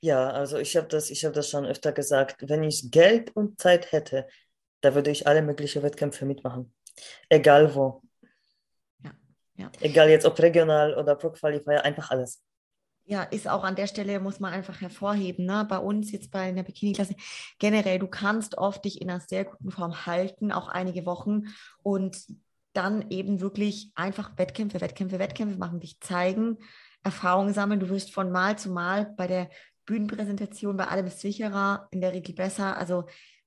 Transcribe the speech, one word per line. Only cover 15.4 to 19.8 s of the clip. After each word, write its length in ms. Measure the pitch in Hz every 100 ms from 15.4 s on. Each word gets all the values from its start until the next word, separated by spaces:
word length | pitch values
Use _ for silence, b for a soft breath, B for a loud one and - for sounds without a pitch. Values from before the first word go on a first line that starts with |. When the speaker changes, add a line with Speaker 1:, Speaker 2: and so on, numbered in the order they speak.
| 180
Speaker 2:
ne? 200 | 202 208
Bei 80 | 190
uns 340 | 196 208 208
jetzt 200 | 202 -
bei 100 | 196
einer 220 | 185 185
Bikini-Klasse, 520 | 185 - 208 196 196 196 B B B B
generell, 400 | 208 214 196 185
du 80 | 190
kannst 500 | - 202 214 214 -
oft 260 | 196 196 208
dich 160 | -
in 80 | 180
einer 100 | 180
sehr 240 | - 185 190
guten 260 | - 190
Form 340 | 185